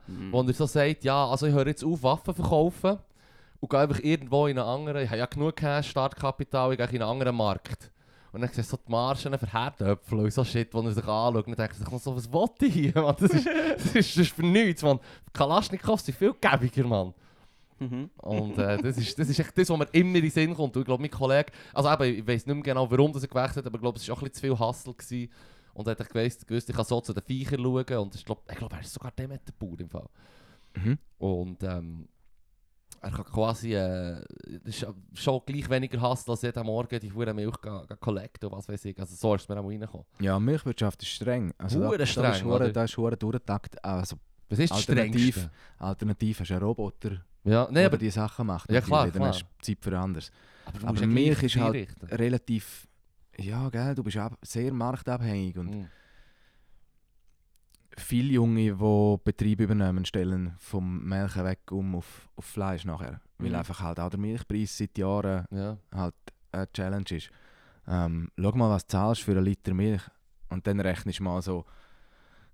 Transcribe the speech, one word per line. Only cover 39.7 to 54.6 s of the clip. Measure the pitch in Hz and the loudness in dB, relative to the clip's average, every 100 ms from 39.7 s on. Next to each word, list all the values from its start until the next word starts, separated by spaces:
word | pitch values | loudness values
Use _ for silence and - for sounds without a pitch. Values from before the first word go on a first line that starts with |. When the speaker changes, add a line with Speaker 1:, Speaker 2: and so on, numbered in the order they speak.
| 107 110 - - - | -10 -12 -14 -16 -4
Speaker 3:
Ja, | 98 98 | 0 2
Milchwirtschaft | 117 151 135 - 104 - | 2 0 -2 -2 -2 -2
ist | - | -8
streng. | - 120 123 90 - | -6 -2 -2 -2 -6
Also | 95 139 | -2 0
da, | 107 | 2
Speaker 2:
Hure | 196 | 0
Speaker 3:
da | |
ist | 139 | 0
Speaker 2:
streng, | - 127 95 | 2 2 2
Speaker 3:
hure, | 117 123 | 2 2
Speaker 2:
oder? | 120 | 2
Speaker 3:
da | 110 | 0
ist | 113 - | -2 0
hure | 117 117 | -2 -2
durchgetakt. | 107 120 - 101 - - | -2 -4 -4 -6 -6 -10
Also | 95 92 90 78 - _ - | -4 -2 -4 -8 -16 _ -4
Speaker 2:
Was | 104 | 2
ist | 165 | 2
das | 101 | 2
Speaker 3:
Alternativ, | - 123 110 120 127 98 | 2 2 2 4 4 2
Speaker 2:
Strengste? | 82 - - - | -6 -10 -20 -10
Speaker 3:
alternativ | 95 95 104 101 110 107 | -6 -4 -2 -2 -2 -2
hast | 87 | -4
du | |
einen | 92 | -2
Roboter, | 101 117 101 - 107 92 - - | -2 -2 -4 -6 -8 -8 -12 -2
Speaker 2:
Ja, | 101 113 127 | 4 4 4
nee, | |
Speaker 3:
der | 147 185 | 6 6
Speaker 2:
aber | 110 | 4
Speaker 3:
die | 110 | 0
Sachen | 107 107 - 110 | 0 -2 -2 -4
macht, | 87 - | -2 2
Speaker 2:
Ja, | 120 | 2
Speaker 3:
natürlich, | - | 4
Speaker 2:
klar, | 151 135 | 4 4
Speaker 3:
dann | |
Speaker 2:
klar. | 185 135 | 2 0
Speaker 3:
hast | 92 | 0
du | 90 - | -6 -10
Zeit | - 101 | -6 -4
für | 98 90 | -4 -2
anderes. | 95 80 - _ - - | -2 -4 -8 _ -20 -20
Speaker 2:
Aber | - 104 | -14 -6
du | |
Speaker 3:
Aber | 104 | -2
Speaker 2:
musst | 107 | 2
ja | 110 | 4
Speaker 3:
Milch | 123 151 143 | 6 6 4
Speaker 2:
gleich | |
Speaker 3:
ist | 127 120 | 2 2
halt | 113 | 2
Speaker 2:
einrichten. | 117 95 - 87 | 0 -4 -12 -6
Speaker 3:
relativ, | 113 117 123 - 113 - - - _ _ _ _ - | 0 2 0 0 -2 -4 -16 -20 _ _ _ _ -10
ja, | 98 117 131 | -6 -4 -4
gell, | 117 135 | -2 -2
du | 135 | -2
bist | 104 101 | -4 -4
ab-, | 113 - | -6 -8
sehr | - 117 | -8 -4